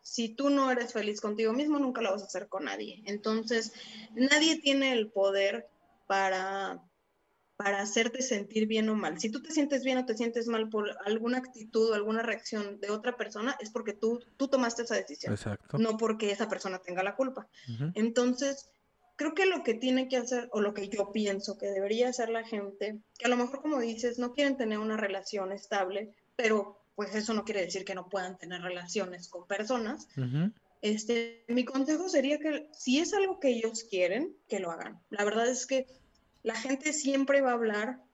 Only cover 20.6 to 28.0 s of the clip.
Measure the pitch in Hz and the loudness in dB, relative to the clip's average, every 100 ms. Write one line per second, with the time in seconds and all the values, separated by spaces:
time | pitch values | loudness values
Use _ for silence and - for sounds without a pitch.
20.6 | 208 208 196 214 202 220 208 196 214 190 | 0 0 -4 -2 -2 0 0 -2 -4 -6
21.6 | 202 196 196 220 247 247 226 226 220 208 | -4 -2 0 2 2 2 -2 -2 -4 -6
22.6 | 202 202 214 214 _ - 240 247 247 269 | -6 -6 -8 -8 _ -2 0 2 0 -2
23.6 | 302 285 233 226 247 240 247 240 285 262 | -2 0 0 -2 -2 -2 -4 2 2 2
24.6 | 226 214 214 220 202 190 190 208 190 196 | 0 0 -2 -2 -2 -4 -4 -4 -4 -6
25.6 | - 208 185 196 214 _ _ - 226 214 | -4 -2 0 -2 -6 _ _ -2 2 2
26.6 | 202 - _ - 202 214 214 220 220 208 | 0 -10 _ -8 -4 -2 0 -2 0 -2
27.6 | 170 190 190 190 | -2 -4 -6 -8